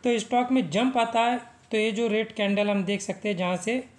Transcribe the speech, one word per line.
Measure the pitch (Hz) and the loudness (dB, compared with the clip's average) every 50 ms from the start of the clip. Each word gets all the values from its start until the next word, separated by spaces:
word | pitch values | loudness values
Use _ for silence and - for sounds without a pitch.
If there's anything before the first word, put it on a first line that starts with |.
| - | 0
तो | 247 240 226 | 0 0 0
स्टॉक | 202 - 247 240 247 247 262 | 0 0 0 0 2 2 2
में | 262 214 156 | 2 2 2
jump | 147 196 240 262 254 247 | 0 2 2 2 2 2
आता | 226 226 233 233 | 0 2 2 2
है | 233 240 247 247 - - - - _ - | 2 2 0 -2 -4 -12 -20 -20 _ -4
तो | - | -2
ये | 214 214 226 214 | 0 0 0 0
जो | 208 233 226 | 0 0 0
red | 208 220 220 220 - | 0 0 -2 -4 -2
candle | - 208 196 202 202 208 208 | -2 0 0 2 2 2 0
हम | 202 202 190 | 0 0 0
देख | 185 202 196 | -2 -2 -4
सकते | 196 - 185 - - 208 | -4 -6 -8 -4 -4 -4
हैं, | 202 | -2
जहाँ | 170 185 175 185 | -2 -2 -2 -2
से | 180 180 220 233 262 254 - - | -2 -2 -2 -4 -4 -4 -8 -18